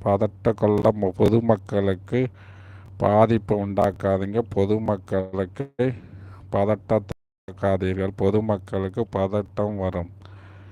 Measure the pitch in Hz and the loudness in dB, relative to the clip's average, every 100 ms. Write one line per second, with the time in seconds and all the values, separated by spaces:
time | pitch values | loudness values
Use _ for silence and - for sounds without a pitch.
0 | 104 101 107 - 117 107 107 104 110 107 | 0 0 0 -2 -2 2 2 4 2 2
1 | 98 90 104 117 113 104 - 101 98 92 | -2 2 2 2 2 -2 0 -2 0 -2
2 | - 123 127 - - - - - - - | -2 -2 -2 -6 -20 -20 -20 -20 -16 -2
3 | 101 104 110 113 101 104 101 98 101 87 | 2 6 6 4 0 -2 0 2 0 0
4 | 98 95 98 110 104 98 98 107 107 98 | 0 0 0 -4 -2 0 0 0 0 -4
5 | 95 98 95 95 92 - 139 - 127 - | -2 -4 -4 -4 -6 -6 -10 -2 -2 -4
6 | - - - - - 101 101 104 - 110 | -14 -20 -20 -20 -4 0 0 0 0 0
7 | 98 - _ _ - 95 98 95 92 95 | 0 -12 _ _ -18 -4 0 0 0 -2
8 | 98 98 98 107 110 101 95 98 95 107 | -4 0 2 2 0 -2 -2 -4 -4 -4
9 | - 98 95 104 98 - 104 104 92 90 | -4 0 0 0 -4 -4 -4 -2 -4 -4
10 | 85 - - - - - - | -8 -14 -20 -20 -20 -20 -20